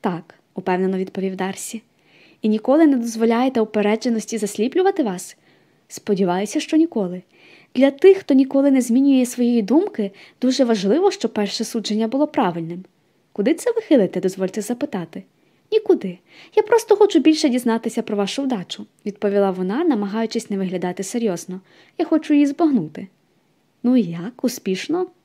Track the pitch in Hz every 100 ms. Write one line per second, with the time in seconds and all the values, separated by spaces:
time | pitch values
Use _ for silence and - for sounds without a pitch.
0 | - 170 - _ _ - 185 185 190 190
1 | 190 - 190 185 185 196 - 220 _ _
2 | _ _ _ _ 220 214 233 294 320 262
3 | 233 220 226 233 262 226 220 214 202 220
4 | 254 226 - 226 202 - 226 330 381 392
5 | 240 185 - - _ _ _ _ _ -
6 | - 190 185 180 214 311 - 311 330 240
7 | 185 185 _ _ - - _ 247 269 269
8 | 381 381 - 269 269 277 277 269 240 240
9 | 277 262 247 247 240 240 196 285 415 -
10 | 196 - - _ 247 262 240 220 190 285
11 | 392 392 233 220 202 - 220 233 202 214
12 | 220 269 294 294 196 170 165 175 - _
13 | _ _ _ - 208 349 494 466 - 277
14 | 180 185 185 190 185 220 202 247 285 190
15 | 165 190 - _ _ _ _ 427 415 359
16 | 190 175 _ - - - 427 466 - 403
17 | 403 330 285 302 302 247 240 226 226 233
18 | 226 208 196 - 277 220 175 - 208 _
19 | 214 196 208 202 196 185 185 233 349 233
20 | 202 214 226 233 - 196 185 180 180 180
21 | 190 240 226 170 - 185 _ _ _ -
22 | 320 311 311 294 285 277 330 254 156 -
23 | 190 _ _ _ _ _ _ _ 240 254
24 | 175 170 185 - 247 - - 185 - 339
25 | 370 _